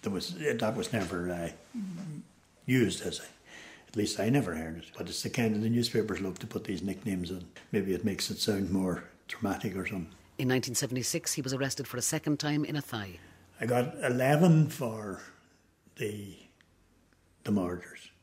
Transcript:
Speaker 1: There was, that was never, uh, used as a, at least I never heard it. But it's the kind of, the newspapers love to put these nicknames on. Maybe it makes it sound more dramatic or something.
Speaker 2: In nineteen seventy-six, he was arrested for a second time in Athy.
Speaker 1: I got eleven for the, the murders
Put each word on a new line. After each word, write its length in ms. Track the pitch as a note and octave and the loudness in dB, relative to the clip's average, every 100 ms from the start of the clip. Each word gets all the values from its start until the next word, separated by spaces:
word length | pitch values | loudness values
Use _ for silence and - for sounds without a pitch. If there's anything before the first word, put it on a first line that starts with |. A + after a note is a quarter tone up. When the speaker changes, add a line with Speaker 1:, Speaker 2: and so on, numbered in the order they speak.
Speaker 1:
There 100 | A2 | -2
was, 220 | F#2+ - | -2 -4
that 420 | F2+ D3+ A#2 A2 - | -2 -2 2 0 0
was 160 | A2+ | -2
never, 360 | A2+ F2 F#2 F2 | -2 -2 -2 -2
uh, 220 | F2 E2 - - A#3+ F#3+ E3+ F#3+ D3 - - _ _ - | -2 -6 -8 -12 -8 -8 -8 -10 -12 -14 -20 _ _ 2
used 380 | B2+ G#2+ F2+ | 4 4 2
as 140 | F2+ - | -6 -6
a, 40 | - - - - - - - | -12 -20 -20 -20 -18 -20 -8
at 80 | - | -2
least 220 | G#2 - | 0 2
I 120 | G2+ | 2
never 240 | C#3 F#2 | 4 2
heard 240 | D#2+ D#2+ E2 | -4 -6 -8
it. 120 | - - | -12 -10
But 120 | F2 | -8
it's 140 | - | -6
the 80 | - | -4
kind 240 | - A2+ | 2 2
of, 80 | G#2+ | 2
the 80 | A2+ | 2
newspapers 500 | A#2 A2+ A2+ G#2 F#2 | 2 2 2 0 -2
love 180 | F#2+ F2+ | -4 -4
to 60 | G#2+ | -6
put 180 | G2+ | -6
these 180 | - F#2 | -4 -4
nicknames 480 | G2 F#2 A2 F#2 F2 | -4 -4 -2 -2 -2
on. 140 | F#2 F2 - - | -6 -10 -18 -2
Maybe 240 | A2 F#2+ | -2 2
it 100 | F2+ | 0
makes 260 | G#2 F#2 - | 0 -2 -4
it 80 | G#2 | -2
sound 320 | - G2+ G2 | 0 2 2
more 340 | F#2+ F#2 E2+ - - _ | 2 2 -2 -6 -20 _
dramatic 480 | - - - G#2+ - | -4 -2 0 -2 -4
or 100 | F#2 | -4
something. 260 | G#3+ E2+ - - - | -6 -8 -12 -20 -2
Speaker 2:
In 100 | C3 | 2
nineteen 260 | B2+ B2+ | 2 2
seventy-six, 600 | A#2+ B2+ B2+ A#2 E3 - | -2 -2 -2 -2 -2 -2
he 80 | - | -2
was 100 | C3 | -2
arrested 340 | C3 C3+ - C3+ | 0 -2 -2 -6
for 120 | B2 | -2
a 40 | |
second 380 | - D#3 D3+ D3 | 0 0 0 0
time 240 | D3+ D3+ | 2 0
in 100 | D3+ | 0
Athy. 440 | D3 - A2+ G2 F2 - - - - | -2 -4 -6 -6 -10 -18 -20 -20 -4
Speaker 1:
I 60 | A2+ | 2
got 280 | B2 B2+ - | 2 2 0
eleven 680 | C3+ B2 B2+ D3 F3+ D#3+ D3+ | 0 4 6 8 10 10 8
for 540 | - B2 A2 G#2+ F#2 - - _ _ _ _ _ - | 2 -4 -4 -6 -8 -12 -20 _ _ _ _ _ -6
the, 400 | G#2+ G#2 G2 E2 - _ _ _ _ _ _ _ _ _ | -6 -4 -10 -16 -20 _ _ _ _ _ _ _ _ _
the 80 | - | 2
murders 580 | G2+ F2+ F2 - - - _ | 2 2 -4 -8 -18 -20 _